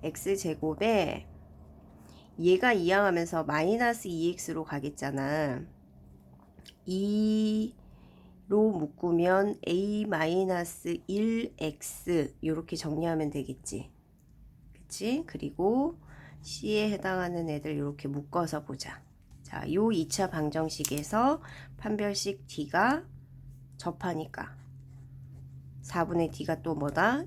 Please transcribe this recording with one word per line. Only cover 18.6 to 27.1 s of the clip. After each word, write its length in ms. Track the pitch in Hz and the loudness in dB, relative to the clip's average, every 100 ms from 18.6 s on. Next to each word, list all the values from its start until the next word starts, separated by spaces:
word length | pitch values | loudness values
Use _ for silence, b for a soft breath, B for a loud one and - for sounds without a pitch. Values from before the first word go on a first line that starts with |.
보자. 420 | 147 135 - - - - - - | -6 -10 -10 -12 -18 -20 -20 -20
자, 200 | - - - | -12 -8 -2
요 200 | 170 220 | 2 4
이 160 | 202 160 | 2 0
차 200 | - 190 | 0 0
방정식에서 1120 | 160 151 156 160 - 151 147 147 214 254 320 B B B - | 0 0 0 -2 -2 -2 -2 0 2 2 2 B B B -10
판별식 720 | 220 214 208 202 196 196 - | -4 -2 0 -2 -4 -6 -10
D가 560 | - 147 160 220 302 - - - - - - - - | -8 -2 2 4 2 -4 -18 -20 -20 -18 -18 -20 -8
접하니까 800 | - 170 185 165 160 - - - - - - - - - - - - - - - | -8 -4 -4 -4 -6 -8 -12 -12 -18 -20 -18 -18 -18 -18 -18 -18 -16 -18 -16 -16
사분의 500 | - 175 165 170 165 | -6 -2 2 2 2
D가 300 | - 156 160 | 0 -4 -2
또 120 | 165 | -2
뭐다? 520 | 156 143 143 196 | 0 0 4 4